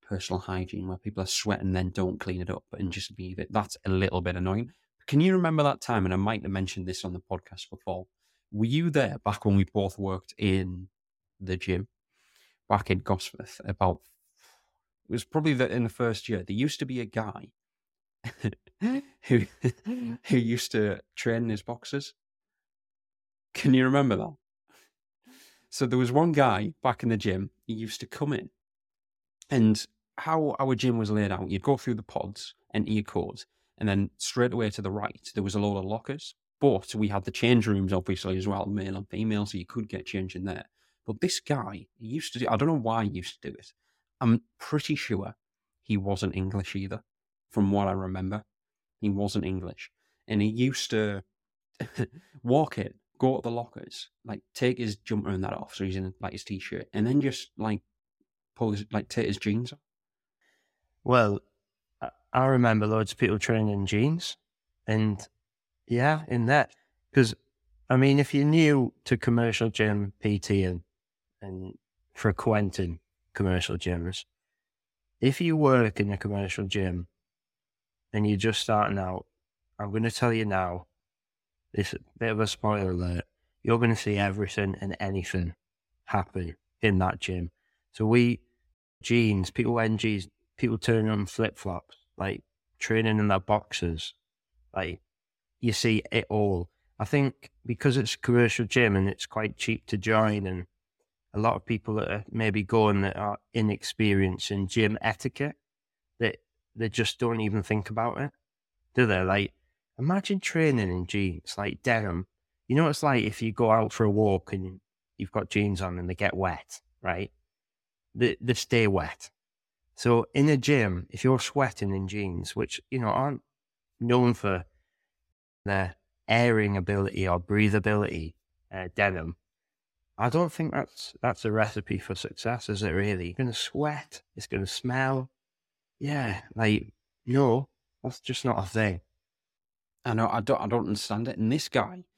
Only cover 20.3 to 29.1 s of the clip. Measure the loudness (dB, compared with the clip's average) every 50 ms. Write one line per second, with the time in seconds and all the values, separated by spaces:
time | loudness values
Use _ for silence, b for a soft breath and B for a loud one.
20.3 | 2 2 2 2 0 -2 -2 -2 0 0 0 0 -2 -4 -10 _ -12 -6 -4 -2
21.3 | -2 0 -2 -2 -4 -6 -6 -10 -12 -12 -10 -8 -8 -8 -8 -10 -18 _ _ _
22.3 | _ _ _ _ _ _ _ _ _ _ _ _ _ _ _ _ _ _ _ _
23.3 | _ _ _ _ -8 0 4 4 6 6 6 4 4 4 4 2 2 0 -2 -6
24.3 | -10 _ _ _ _ _ _ _ b b b b b _ _ _ _ _ _ b
25.3 | b b b b b b b b -4 -2 -2 2 2 2 2 4 4 4 4 4
26.3 | 4 4 4 4 4 2 -2 -4 -6 _ -2 -2 -2 0 0 0 0 0 0 0
27.3 | -2 -2 -4 -8 _ _ _ -10 -8 -8 -8 -10 -10 -12 -12 -12 -8 -6 -4 -4
28.3 | -4 -4 -6 -10 _ _ _ _ _ _ _ _ _ _ _ _